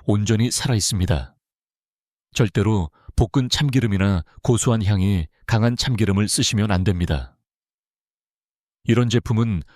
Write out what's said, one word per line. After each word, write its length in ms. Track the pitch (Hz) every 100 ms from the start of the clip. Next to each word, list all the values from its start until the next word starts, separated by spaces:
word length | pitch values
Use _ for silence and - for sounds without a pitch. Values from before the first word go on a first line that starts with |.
| -
온전히 460 | 104 104 110 120
살아있습니다. 840 | - 156 113 - 101 92 73 65 _ _ _ _ _ _ _ _ _ _
절대로 560 | - 110 117 101 104 80 - - -
볶은 340 | 120 139 127
참기름이나 760 | - 147 135 120 98 98 92 - -
고소한 400 | - 117 - 113
향이 440 | 101 101 95 95 78 _ -
강한 300 | 110 117 120
참기름을 500 | - 110 104 98 104
쓰시면 440 | - 123 107 104
안 120 | 92
됩니다. 540 | 92 87 85 73 65 _ _ _ _ _ _ _ _ _ _ _ _ _ _ _
이런 260 | - 117 120
제품은 540 | 120 - 110 117 90 -